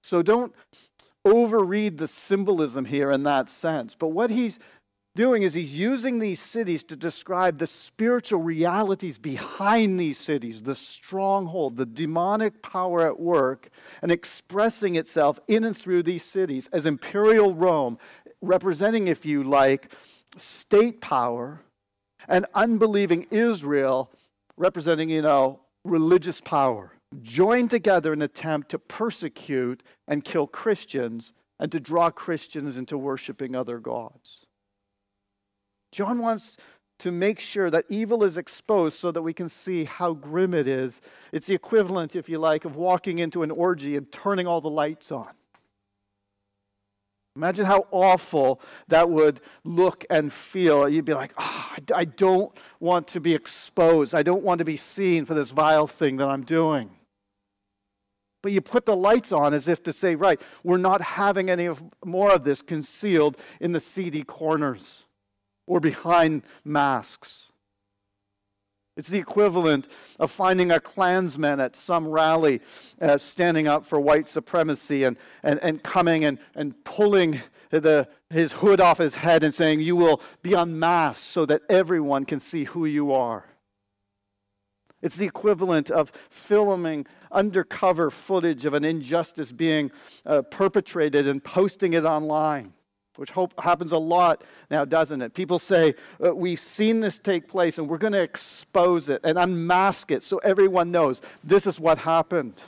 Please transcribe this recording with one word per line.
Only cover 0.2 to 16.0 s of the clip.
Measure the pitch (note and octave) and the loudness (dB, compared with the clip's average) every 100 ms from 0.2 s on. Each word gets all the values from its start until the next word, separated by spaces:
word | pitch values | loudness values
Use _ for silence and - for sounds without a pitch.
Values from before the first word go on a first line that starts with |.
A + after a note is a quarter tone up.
don't | E3+ A#3 B3 _ _ _ _ _ _ _ | 2 2 0 _ _ _ _ _ _ _
overread | G3 A3+ A#3 A3 F#3+ G3+ G#3+ D3+ | 4 4 4 2 2 0 -2 -4
the | D#3 | -10
symbolism | - - G3 G3 F3+ D3+ B2+ B2 | -10 -4 -2 0 0 0 -4 -4
here | C#3+ C#3 | -2 0
in | C#3 | 0
that | C#3+ C#3 B2+ | 0 0 -2
sense. | - E3 D#3 A2+ | -6 -4 -4 -8
But | - D#3+ | -6 -6
what | E3 A#3+ | -2 -2
he's | A3+ A#3 - - _ _ _ _ | 0 -4 -8 -20 _ _ _ _
doing | - B3 A#3 | 0 2 2
is | F#3+ | 0
he's | D#3 D#3 C#3+ | -2 -8 -4
using | G#3 C4 B3+ A#3+ | -4 -2 -4 -4
these | G#3+ F3 | -4 -6
cities | - A3+ G3+ D#3+ | -8 -6 -4 -6
to | - D#3 | -8 -10
describe | E3 - - F3+ F#3 D3 | -10 -10 -8 0 0 0
the | D#3+ | -8
spiritual | - - - A3+ B3 - F#3+ | -8 -20 -4 0 0 -2 -2
realities | E3 D#3+ E3+ F#3 G#3 G3 F#3 A2 | -2 -2 0 0 -2 -4 -6 -10
behind | D#3 C3+ - - G3 A3+ G#3+ F#3 | -10 -10 -12 -4 0 2 2 0
these | D#3+ C3+ | -4 -6
cities, | - C#3+ A#2 A2 | -6 -6 -6 -10
the | A#2 | -10
stronghold, | C3+ - - - F#3+ G3 G3 F3+ F3 C#3+ A#2+ | -10 -12 -20 -12 -6 -2 -2 -4 -6 -6 -4
the | B2+ | -8
demonic | A2+ D#3+ E3 F3+ G#3+ A3 _ | -6 -4 -2 0 0 -2 _
power | - F#3 F#3 F3 D#3+ | -10 -6 -2 0 0
at | - | 0
work, | E3+ E3 C3 C3+ - _ - - | 0 2 2 -2 -14 _ -20 -8
and | F3 | -2
expressing | E3+ - - _ F#3+ A3+ A3+ G3+ E3+ | -2 -2 -18 _ -2 -2 0 -2 -2
itself | D#3+ E3 D3 C#3+ - | -2 0 0 0 0
in | A3 | 0
and | A3+ G3 | 0 -6
through | F3+ F3+ | -2 0